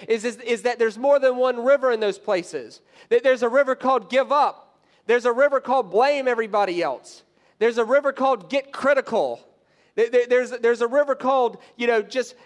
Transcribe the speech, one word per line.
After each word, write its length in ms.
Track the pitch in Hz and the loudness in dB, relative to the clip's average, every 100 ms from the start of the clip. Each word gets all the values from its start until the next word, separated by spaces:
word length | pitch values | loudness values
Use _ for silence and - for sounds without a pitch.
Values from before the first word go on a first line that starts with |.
| 185 | -4
is, 160 | 226 233 | -4 -4
is, 100 | 214 | -8
is 260 | 240 233 | -6 -4
that 160 | 233 233 | -2 -2
there's 180 | 226 208 | -2 0
more 200 | 277 285 | 2 2
than 200 | 262 247 | 2 0
one 260 | 254 247 | 0 0
river 300 | 240 277 254 | 2 2 2
in 80 | 226 | 0
those 180 | 214 196 | -2 -4
places. 640 | - 185 170 151 117 - _ _ - | -4 -4 -4 -10 -12 -18 _ _ -2
Th-, 140 | 240 | 2
there's 180 | 269 254 | 2 2
a 60 | 233 | 2
river 260 | 262 269 | 0 0
called 360 | 254 254 254 185 | 0 0 -2 0
Give 240 | 254 233 | -2 0
Up. 480 | 285 240 - _ _ _ _ - | 2 0 -2 _ _ _ _ 0
There's 180 | 240 | 0
a 80 | 247 | 2
river 300 | 240 285 269 | 2 2 2
called 300 | - 262 196 | 0 -2 0
Blame 360 | 190 269 285 254 | 2 2 2 -2
Everybody 560 | 233 226 208 196 175 | -2 -2 -2 -2 -2
Else. 400 | 160 120 - - _ _ _ - | -4 -6 -14 -20 _ _ _ -2
There's 200 | 226 233 | -2 0
a 80 | 226 | 0
river 260 | 277 277 | 0 0
called 380 | 269 269 240 165 | -2 -2 -2 -4
Get 240 | 277 - | -6 -6
Critical. 680 | - 262 277 - 220 139 117 _ _ _ _ _ - | -4 0 0 0 -2 -4 -6 _ _ _ _ _ -2
There, 140 | 233 | 0
there, 180 | 247 240 | 2 2
there's, 240 | 247 240 | 0 0
there's 300 | 240 233 233 | -2 -2 0
a 60 | 233 | 0
river 260 | 269 285 269 | 0 0 -2
called, 440 | 254 269 240 185 - - | 0 0 0 -4 -16 -6
you 100 | 233 | -2
know, 140 | 226 | 0
just, 340 | 214 254 240 - | -2 -4 -6 -10